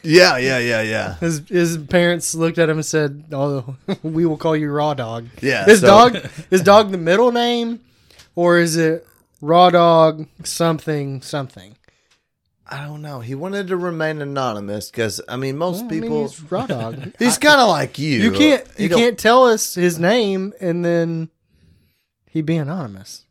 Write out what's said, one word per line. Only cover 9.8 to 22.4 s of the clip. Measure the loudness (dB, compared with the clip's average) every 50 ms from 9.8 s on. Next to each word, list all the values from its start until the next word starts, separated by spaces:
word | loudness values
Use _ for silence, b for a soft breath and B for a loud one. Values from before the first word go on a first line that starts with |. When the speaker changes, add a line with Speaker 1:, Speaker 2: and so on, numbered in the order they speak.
| 4 6 6 6 4 4 2 -2 -12 _ _ _ -14
Speaker 2:
something, | -12 -6 -2 -2 -2 -2 -2 -4 -6 -6 -6 -6 -8 -10 -12 -12
something? | -10 -8 -8 -8 -10 _ -20 -20 -20 -20 _ _ _ _ _ _ _ _ _ _ _ _ _ _ _ _ _ _
Speaker 1:
I | -16 -14 -14 -14
don't | -14 -14 -14
know. | -14 -14 -12 -12
He | -10 -10 -10
wanted | -8 -8 -6 -6 -6 -6 -4
to | -4
remain | -4 -4 -4 -4 -4 -4 -4 -4 -6
anonymous | -8 -6 -4 -4 -4 -4 -4 -6 -8 -8 -8 -8 -10 -10
'cause, | _ -4 -4 -4 -4 -8 -12 -10
I | -10
mean, | -8 -6 -6 -6 -4
most | -4 -4 -4 -6
Speaker 2:
Well, | -8 -8
I |
mean, | -8 -6 -6
Speaker 1:
people | -4 -4 -4 -4 -6
Speaker 2:
he's | -8 -16 -12 -8
Raw | -8 -6 -6 -6
Dog. | -6 -6 -6 -8 -10 -12 -14 -16 -6
Speaker 1:
<laughs> | _
He's | 0 0 0 2
Speaker 2:
I |
Speaker 1:
kinda | 4 4 6 6 6
like | 4 2 0 -2 -6 -6 -8
you. | -4 -2 0 0
Speaker 2:
You | 0 0
can't, | 2 2 4 4 4 2 -2 -10 -8 -6
Speaker 1:
He | -2
Speaker 2:
you | 0
Speaker 1:
don't | 2 2
Speaker 2:
can't | 2 2 0 0
tell | 2 4 6 6 6
us | 4 4 2 -2 -8 -4
his | -2 -2 -2 0 0
name | 0 0 2 0 0 -2 -2 -4 -6 -8 -10 -8
and | -6 -4 -4 -2 -2
then | -2 0 0 -2 -2 -4 -8 -8 -10 _ _ _ _ _ _ _ _ _ _ _ _ _ _ _ _ _ _ _ _
he | _ -6